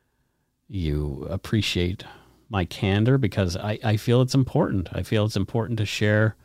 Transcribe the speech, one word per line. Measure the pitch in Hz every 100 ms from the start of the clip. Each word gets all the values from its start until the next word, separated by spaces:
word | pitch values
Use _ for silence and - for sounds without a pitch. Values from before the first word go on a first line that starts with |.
| _ _ _ _ _ _ -
you | 92 78 73 73 67 71
appreciate | 95 - 110 - 92 87 98 - - - _ -
my | 98 87
candor, | - 98 101 117 135
because | 104 - 90 90
I, | 107 110
I | 110 104
feel | - 120
it's | 127 139
important. | 127 143 - 98 82
I | -
feel | 90 110 107
it's | 101
important | 95 117 110 110
to | 101
share | - 107 107 110 -